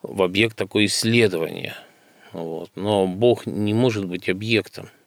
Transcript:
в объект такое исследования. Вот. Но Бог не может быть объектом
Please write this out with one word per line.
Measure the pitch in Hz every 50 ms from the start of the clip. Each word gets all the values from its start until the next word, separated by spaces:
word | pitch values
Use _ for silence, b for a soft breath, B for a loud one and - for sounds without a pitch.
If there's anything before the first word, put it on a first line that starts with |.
| -
в | - 98 98
объект | 95 90 92 98 113 113 110
такое | - 101 92 - 107 107
исследования. | 98 - - - 113 113 120 113 104 92 82 82 82 85 85 87 - - - B B B B B B B B B B -
Вот. | 85 85 82 82 82 85 - _
Но | - 95 104 107 101 95
Бог | 92 90 95 117 120 117 - -
не | - - 101 104 104 104
может | 113 127 127 110 107 95
быть | 90 90 90 - -
объектом | - 98 107 113 117 104 95 - - - - - _ _ _